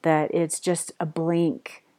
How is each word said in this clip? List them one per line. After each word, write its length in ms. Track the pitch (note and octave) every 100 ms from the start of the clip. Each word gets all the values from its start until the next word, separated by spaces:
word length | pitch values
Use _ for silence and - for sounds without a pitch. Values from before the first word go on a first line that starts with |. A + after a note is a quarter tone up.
that 300 | D#3+ D#3 D3+
it's 260 | - D#3+ -
just 340 | - F3 - -
a 60 | E3
blink 800 | D#3+ E3 E3+ E3 - - - _